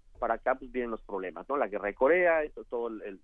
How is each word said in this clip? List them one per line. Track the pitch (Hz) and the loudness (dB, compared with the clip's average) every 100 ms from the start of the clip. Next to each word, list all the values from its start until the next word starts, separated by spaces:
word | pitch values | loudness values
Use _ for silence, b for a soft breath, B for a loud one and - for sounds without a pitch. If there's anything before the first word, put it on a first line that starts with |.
| - - | -18 -6
para | 117 | -2
acá, | 113 127 131 | 0 0 -2
pues, | 127 | -4
vienen | 123 120 | -6 -4
los | 110 | -6
problemas, | - 98 90 82 110 | -6 -8 -6 -8 -4
¿no? | 143 | -2
La | 107 | -2
Guerra | 101 101 | -2 -4
de | |
Corea, | 98 131 180 170 160 | 2 4 6 6 4
esto, | 151 117 - | 0 -6 -8
todo | 120 117 | -6 -4
el, | 107 | -6
el, | 101 98 | -10 -12